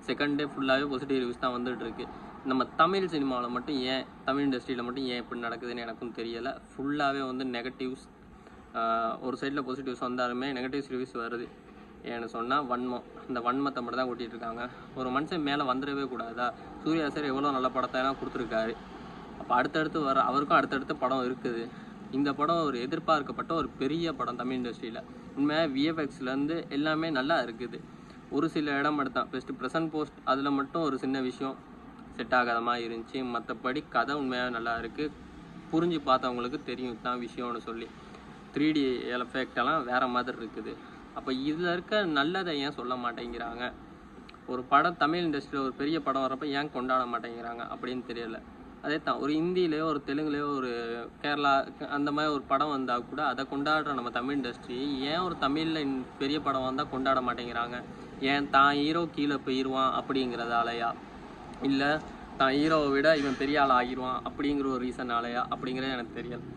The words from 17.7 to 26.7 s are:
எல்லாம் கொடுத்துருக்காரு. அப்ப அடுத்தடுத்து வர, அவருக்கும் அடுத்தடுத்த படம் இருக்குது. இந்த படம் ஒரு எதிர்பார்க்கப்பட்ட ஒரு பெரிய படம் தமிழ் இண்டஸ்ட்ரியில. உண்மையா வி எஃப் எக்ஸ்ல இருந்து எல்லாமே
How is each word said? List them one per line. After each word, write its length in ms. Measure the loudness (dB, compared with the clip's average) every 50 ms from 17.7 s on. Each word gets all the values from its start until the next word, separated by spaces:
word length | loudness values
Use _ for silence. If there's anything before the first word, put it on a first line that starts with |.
| 2 2 0 0 0 2
எல்லாம் 160 | 2 2 0
கொடுத்துருக்காரு. 600 | 0 -4 -4 -4 -4 -4 0 0 0 0 0 -4 -6 -10 -14 -14 -14 -14 -14 -14 -14 -14 -14 -12 -12
அப்ப 160 | 0 2 4
அடுத்தடுத்து 460 | 4 4 2 2 0 0 2 0 0
வர, 200 | 2 4 4 4
அவருக்கும் 360 | 4 4 4 2 4 6 6
அடுத்தடுத்த 380 | 6 6 4 0 -2 -2 -2 -2
படம் 360 | 0 2 2 2 2 2 0
இருக்குது. 380 | -2 -2 -2 -2 -2 -2 -6 -6 -10 -14 -14 -14 -14 -14 -12 -4
இந்த 220 | 0 2 2 2
படம் 280 | 2 2 2 4 4 4
ஒரு 200 | 4 2 0 0
எதிர்பார்க்கப்பட்ட 760 | -2 -2 -2 -2 4 4 4 4 4 -2 -4 -6 -2 0 0
ஒரு 140 | 0 0 -2
பெரிய 440 | -2 -2 0 0 2 0 0 -2
படம் 240 | -2 -2 -4 -4 -2
தமிழ் 200 | -4 -2 -2 -2
இண்டஸ்ட்ரியில. 460 | -2 -2 -4 -4 -6 -8 -8 -8 -8 -10 -12 -16 -16 -16 -10 0
உண்மையா 260 | 2 2 4 4 4
வி 200 | 2 2 4 4
எஃப் 160 | 4 4 2 2
எக்ஸ்ல 240 | -2 -4 -4 -4
இருந்து 440 | -4 -2 0 0 0 0 0 -2 -2
எல்லாமே 420 | -2